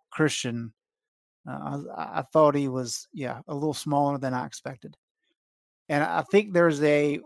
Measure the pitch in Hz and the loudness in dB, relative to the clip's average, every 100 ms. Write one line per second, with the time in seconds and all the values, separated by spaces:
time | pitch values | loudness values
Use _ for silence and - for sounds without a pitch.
0 | _ - 156 - 127 117 117 - _ _ | _ 0 0 0 -4 -6 -8 -14 _ _
1 | _ _ _ _ 147 139 147 143 143 - | _ _ _ _ -14 -10 -8 -8 -10 -10
2 | - 160 - 160 151 143 139 127 120 - | -8 -8 0 4 4 4 0 -4 -6 -8
3 | - - 127 120 - 143 151 139 156 143 | -12 -10 -8 -8 -10 -4 -4 -4 -2 0
4 | 143 139 131 127 - - 131 127 147 - | 2 0 -4 -4 -6 -12 -14 -14 -18 -20
5 | _ _ _ _ _ _ _ _ - 147 | _ _ _ _ _ _ _ _ -4 0
6 | 120 165 - 202 214 175 170 143 151 147 | 0 -2 2 2 4 4 4 4 4 4
7 | 147 147 | 2 -2